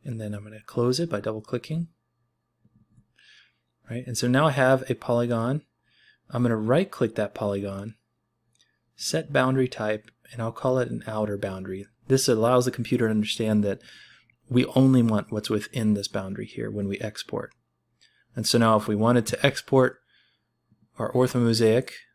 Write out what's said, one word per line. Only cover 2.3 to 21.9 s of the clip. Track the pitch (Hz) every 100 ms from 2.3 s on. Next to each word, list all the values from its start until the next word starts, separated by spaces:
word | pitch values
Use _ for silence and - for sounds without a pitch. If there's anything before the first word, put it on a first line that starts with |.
| _ _ _ _ _ _ _ _ _ _ - _ _ _ _ _
Right, | 117 127
and | 117
so | 123
now | 127 156
I |
have | 139 131 131 131
a |
polygon. | 123 - 120 120 117 113 147 _ _ _ _ _ _ _
I'm | 120
gonna | 123 113
right | 110 139 190
click | - 113 -
that | 104
polygon, | - 104 101 98 98 104 113 _ _ _ _ _ _ _ _ _ _
set | - 160 156
boundary | 143 131 131 127
type, | - 107 107 - _ _
and | 113
I'll | 113
call | - 131 131
it | 117
an | 117 110
outer | 107 107 101
boundary. | 101 95 95 95 98 _ -
This | 131 131
allows | 113 117 127
the | 123
computer | 123 117 123 113
to |
understand | 107 107 - 110 107
that | 104 98 - - - - _ _ _
we | 123 127
only | 131 135 131
want | 117 107 92
what's | 107 -
within | 107 - - 110
this | 104 101
boundary | 107 95 104 107
here | - 110
when | 104 101
we | 98
export. | 107 - - 110 - _ _ _ _ _ _ _ _ -
And | 107
so | 123
now | 113 110
if | 107
we | 104
wanted | 113 123 113
to | - 139
export | 135 - 135 127 - _ _ _ _ _ _ _ _ _ -
our | 110
orthomosaic | 123 127 127 117 113 113 113 -